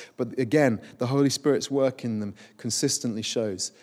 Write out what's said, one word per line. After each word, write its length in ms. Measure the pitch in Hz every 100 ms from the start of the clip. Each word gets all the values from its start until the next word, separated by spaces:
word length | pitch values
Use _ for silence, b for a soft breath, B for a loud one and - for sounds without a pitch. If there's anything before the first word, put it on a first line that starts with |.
| B -
But 220 | 120 -
again, 420 | 123 151 139 107 B B
the 80 | 123
Holy 240 | 139 143
Spirit's 400 | - 147 131 -
work 320 | 139 135 127
in 160 | 123 110
them 160 | 104 95 b b
consistently 640 | 117 - 143 - 123 110
shows 480 | 107 - 110 92 - b